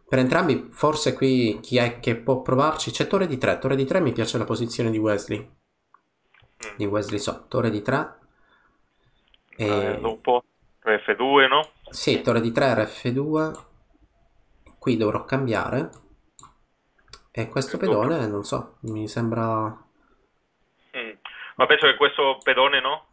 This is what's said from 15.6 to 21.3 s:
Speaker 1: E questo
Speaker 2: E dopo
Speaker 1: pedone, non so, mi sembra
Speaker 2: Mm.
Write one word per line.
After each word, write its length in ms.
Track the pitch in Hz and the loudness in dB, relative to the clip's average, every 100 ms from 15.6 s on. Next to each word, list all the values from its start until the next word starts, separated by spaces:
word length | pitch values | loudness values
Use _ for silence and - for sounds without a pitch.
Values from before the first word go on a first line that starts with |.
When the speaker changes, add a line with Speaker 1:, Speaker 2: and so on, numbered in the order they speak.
| - 127 165 - - _ _ - - _ _ _ _ _ _ - _ - | -2 -4 -4 -10 -20 _ _ -20 -20 _ _ _ _ _ _ -20 _ -8
Speaker 1:
E 120 | 113 | -4
questo 260 | - - - | -4 -4 -2
Speaker 2:
E 40 | |
dopo 200 | 190 - | 0 2
Speaker 1:
pedone, 280 | 123 160 113 | 2 0 -2
non 180 | 104 101 | -4 -4
so, 320 | 131 - _ | -6 -8 _
mi 260 | 117 107 107 | -10 -8 -6
sembra 720 | - 117 113 113 110 110 117 _ _ _ _ _ _ _ _ _ _ _ 135 | -4 -2 -2 -2 -2 -2 -6 _ _ _ _ _ _ _ _ _ _ _ -12
Speaker 2:
Mm. 160 | 113 104 - | -12 -14 -18